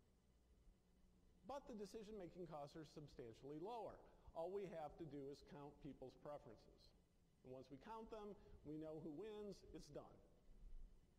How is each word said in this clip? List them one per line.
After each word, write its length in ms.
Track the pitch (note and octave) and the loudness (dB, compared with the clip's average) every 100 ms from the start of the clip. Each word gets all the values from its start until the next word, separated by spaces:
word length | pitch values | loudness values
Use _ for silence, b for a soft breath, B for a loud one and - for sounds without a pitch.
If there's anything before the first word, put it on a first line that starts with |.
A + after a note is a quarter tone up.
| - - - - - - - - - - - - - - F#3+ | -18 -18 -18 -18 -16 -14 -14 -14 -18 -18 -18 -16 -16 -6 0
but 160 | C#4 C#4 | 2 2
the 80 | A3 | 2
decision-making 720 | G3 A3+ G3 G#3+ E3+ E3+ E3+ | 2 0 0 0 0 0 2
costs 240 | D#3 D3 | 2 2
are 80 | E3 D3 | 0 -2
substantially 720 | D#3+ D3 - A#2+ A2+ C3+ D3+ | -2 -4 -2 -2 -2 0 4
lower. 320 | F#3+ A#3+ F3+ F#2+ B B B | 4 4 2 0 B B B
All 160 | E3 E3+ | 4 6
we 160 | G3+ F3+ E3 | 6 6 4
have 160 | D3 D3 | 2 2
to 80 | E3 | 2
do 240 | C#3+ C#3 | 2 2
is 160 | C#3 - | 0 -4
count 160 | C#3+ C#3+ D3 | -2 -2 -2
people's 400 | D3 - C3 - D3 | -2 0 -2 -2 -2
preferences. 640 | C#3+ C3 G#2+ - - - - - - - - B2+ | 0 -2 -8 -10 -14 -14 -16 -18 -20 -20 -12 -4
And 80 | |
once 160 | C3 C3 | -2 -2
we 80 | C#3 G#3+ | -4 0
count 240 | A3 A3+ | 2 2
them, 240 | A3 G#3 F#3 B B D3 | 2 2 0 B B 2
we 160 | D#3 | 4
know 160 | D#3 D#3 D#3+ | 4 4 4
who 80 | |
wins, 480 | D3 G#3+ G#3+ G#3 F#3 - | 4 2 4 2 0 -2
it's 240 | F#3+ D#3+ | -4 -2
done. 240 | D3 A#2 - - - - - - - - - - | -2 -2 -8 -12 -12 -10 -6 0 0 0 -4 -12